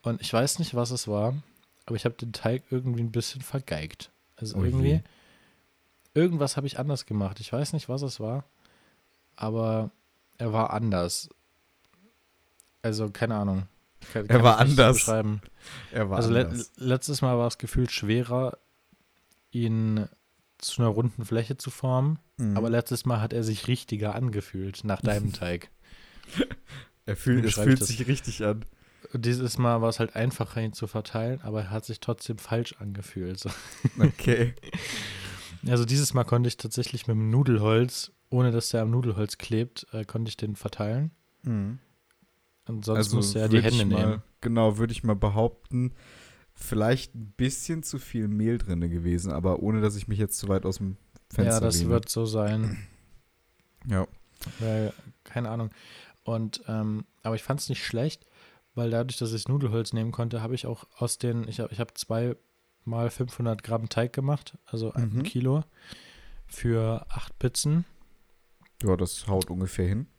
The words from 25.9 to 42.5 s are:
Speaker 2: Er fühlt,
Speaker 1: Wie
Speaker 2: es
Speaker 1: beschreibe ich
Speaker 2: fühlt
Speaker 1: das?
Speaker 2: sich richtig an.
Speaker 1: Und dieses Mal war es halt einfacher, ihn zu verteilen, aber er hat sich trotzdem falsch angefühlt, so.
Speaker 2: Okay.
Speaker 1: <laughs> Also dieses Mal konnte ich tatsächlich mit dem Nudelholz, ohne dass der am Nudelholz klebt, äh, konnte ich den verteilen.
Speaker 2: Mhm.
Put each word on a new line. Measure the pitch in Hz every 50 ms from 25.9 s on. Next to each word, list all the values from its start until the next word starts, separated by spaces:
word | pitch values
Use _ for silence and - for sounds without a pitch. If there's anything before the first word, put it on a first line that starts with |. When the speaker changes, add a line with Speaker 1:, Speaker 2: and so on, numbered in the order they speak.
| - - - - - - - - - - - - - - - - - 135 - - _ _ _
Speaker 2:
Er | - 104
fühlt, | - - 131 123 120 113
Speaker 1:
Wie |
Speaker 2:
es | 110 101
Speaker 1:
beschreibe | 104 104 123
ich | 131 131
Speaker 2:
fühlt |
Speaker 1:
das? | 110 98
Speaker 2:
sich | 117 113 123
richtig | 117 143 - - - - - 110
an. | 104 107 110 107 - - _ _ _ _ _ - - -
Speaker 1:
Und | 123 113
dieses | 120 123 123 127 120 -
Mal | - 123 120 117 117
war | 113 113
es | 113 -
halt | 117 113 -
einfacher, | 110 113 131 - - 113 - - 117
ihn | 113 110 110
zu | - 113
verteilen, | 104 - 110 104 - - 113 113 120 131 - -
aber | 110 107 110 101
er | 92
hat | 101 110 -
sich | - 110 -
trotzdem | - - 117 - - - 113
falsch | 101 - - 113 117 120 - - _
angefühlt, | 104 101 98 98 98 - - 95 90 90 95 95
so. | - - - - - - - - - 110 - -
Speaker 2:
Okay. | - 147 - - - - 120 113 117 120 120 -
Speaker 1:
<laughs> | - - - 180 - - - - - - - - - - - - - - - - -
Also | 127 123 120 117
dieses | 113 135 143 147 - -
Mal | 127 123
konnte | - 123 120 123
ich | 120 -
tatsächlich | - - 113 - 131 120 - - 117 -
mit | - 113
dem | 107 110 110
Nudelholz, | 117 131 143 127 120 107 104 110 110 113 123 123 - - - - _ _ _ _
ohne | 127 123 127 123
dass | 113 117 - -
der | - 113 110
am | 113
Nudelholz | 117 127 123 120 101 101 107 104 -
klebt, | _ - - 113 110 120 123 _ - - _
äh, | - 110 107
konnte | - - 113 113 110
ich | -
den | - 110 107 104
verteilen. | - - - - - 107 104 113 131 147 160 - _ _ _ _ _ -
Speaker 2:
Mhm. | 127 113 104 98 101 120 131 _ _ _ _ _ _ _ _ _ _ _ _ _ _